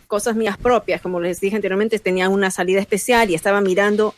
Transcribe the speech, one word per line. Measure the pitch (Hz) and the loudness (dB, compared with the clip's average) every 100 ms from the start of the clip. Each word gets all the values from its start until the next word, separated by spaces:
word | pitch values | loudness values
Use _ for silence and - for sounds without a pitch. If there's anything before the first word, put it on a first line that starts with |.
| - | -6
cosas | 208 233 226 | -4 -2 -2
mías | 214 202 | -2 -2
propias. | 247 233 - 170 | 2 2 0 -4
Como | 185 180 | -4 -4
les | 175 175 | -4 -2
dije | 196 208 | -2 -2
anteriormente, | 190 190 220 214 | -2 -2 0 -2
tenía | 190 185 190 | -2 0 2
una | 196 190 | 2 0
salida | 196 180 190 | -2 0 0
especial | 202 196 - 233 220 | 0 -2 2 2 2
y | |
estaba | 165 202 202 | 0 0 2
mirando | 196 185 202 208 214 | 2 2 2 2 0